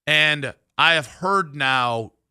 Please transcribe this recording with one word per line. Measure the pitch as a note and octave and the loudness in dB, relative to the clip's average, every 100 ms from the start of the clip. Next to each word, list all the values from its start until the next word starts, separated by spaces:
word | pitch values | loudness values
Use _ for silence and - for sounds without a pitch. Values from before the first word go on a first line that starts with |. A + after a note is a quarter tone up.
| - | 0
And | D#3 D3+ D3+ C3+ - _ - | 2 2 0 -6 -12 _ 0
I | D3+ E3 | 2 2
have | C#3+ | -2
heard | - F#3 G3 E3+ C#3+ | -6 -2 -2 -2 -4
now | C3+ C3 B2 A#2 A2 _ _ | -2 0 -2 -4 -8 _ _